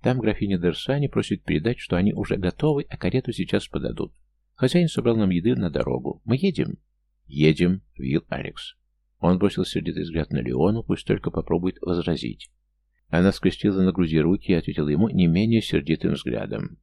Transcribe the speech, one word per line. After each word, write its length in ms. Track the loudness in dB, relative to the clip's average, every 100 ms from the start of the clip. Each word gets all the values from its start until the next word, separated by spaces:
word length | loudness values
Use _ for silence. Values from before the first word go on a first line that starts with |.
«Там 180 | 0 0
графиня 400 | 0 0 0 2
Дерсани 500 | 0 0 -2 0 0
просит 360 | -2 -2 -4
передать, 340 | 0 0 0 -4
что 180 | -2 0
они 160 | 2
уже 240 | 0 -2 -2
готовы, 500 | -2 0 0 0 -4
а 80 | -6
карету 360 | -2 -2 -2
сейчас 360 | -6 -2 -2 -2
подадут. 460 | -6 -6 -6 -8 _ _ _ _
Хозяин 340 | _ 2 2 2
собрал 280 | 0 0 2
нам 140 | 2
еды 260 | 2 2 0
на 120 | 0
дорогу. 540 | -2 -2 -2 -4 -8
Мы 120 | -2 0
едем?» 420 | 0 0 -4 -6 _ _ _ _ _
«Едем!» 560 | 2 4 4 2 0 _ -10
вил 280 | -2 -2 -2
Алекс. 480 | -8 -8 -12 -18 -20 _ _ _ _
Он 200 | 2 2
бросил 260 | 2 0
сердитый 400 | -4 -2 -4 -6
взгляд 260 | -4 -4 -2
на 100 | -4
Леону, 420 | -2 2 2 2
пусть 240 | -2 -6 -2
только 240 | -2 -2
попробует 480 | -6 -2 0 0 -4
возразить. 720 | -4 -2 0 -2 -4 -10 -16 _ _ _ _ _ _
Она 220 | 2 2
скрестила 500 | 4 0 2 0 2
на 120 | 2
груди 260 | 2 2 4
руки 320 | 2 0 2
и 40 |
ответила 340 | 0 0 -4 0
ему 200 | 2 2
не 200 | 4 4
менее 340 | 4 4 2
сердитым 520 | 2 -2 0 -2 0
взглядом. 640 | -2 -4 -6 -6 -8 -8 -12